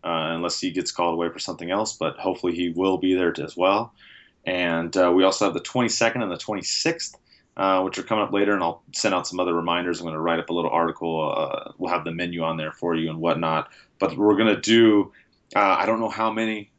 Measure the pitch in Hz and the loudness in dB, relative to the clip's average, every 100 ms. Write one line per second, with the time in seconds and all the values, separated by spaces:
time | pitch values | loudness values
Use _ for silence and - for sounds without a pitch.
0 | 87 82 80 82 87 - 90 90 87 - | -4 -2 -2 -2 -4 -2 -4 -4 -4 -2
1 | 87 82 85 - - 82 87 98 107 - | 0 0 -2 -4 -10 -8 -4 -2 -2 -4
2 | 80 - 92 90 90 82 87 82 95 90 | -6 -2 -4 -2 -2 -2 -2 0 0 2
3 | 92 92 85 78 78 87 92 101 117 _ | 2 2 0 -2 -8 0 2 2 -2 _
4 | - - _ _ - 90 87 82 85 92 | -20 -20 _ _ -6 -2 0 -2 0 2
5 | 90 92 95 - 101 - - 127 117 - | 4 6 4 4 0 0 -4 -2 0 2
6 | 117 - 101 85 - 101 - - 165 165 | 0 0 -4 -6 -6 -6 -4 -2 -2 -4
7 | - - _ _ _ - 95 95 95 98 | -8 -14 _ _ _ -2 2 2 0 -4
8 | - 107 98 98 101 101 85 - - - | -2 -2 0 2 2 2 0 -4 -10 -2
9 | 104 90 - 92 90 85 85 87 90 85 | 0 0 -2 -2 0 0 0 -2 -2 -4
10 | 85 78 85 82 85 85 80 82 82 - | -6 -4 -2 -2 -2 -2 0 0 0 -2
11 | 82 80 76 - 71 - - - 87 87 | -4 -2 -2 -2 -4 -6 -10 -8 -4 -2
12 | 82 82 87 85 82 80 78 - 87 82 | -4 -6 -6 -4 -4 -4 -6 -6 -4 -2
13 | 80 80 85 82 82 80 - - _ - | -2 -2 -2 0 0 -2 -4 -14 _ -4
14 | 98 - 104 101 110 101 107 117 113 104 | -4 2 4 6 4 2 4 6 8 6
15 | 95 - _ _ _ 104 101 - 101 113 | 2 -6 _ _ _ 2 2 2 2 0
16 | 110 107 - 110 110 107 104 | -2 -2 -2 0 -2 -4 -10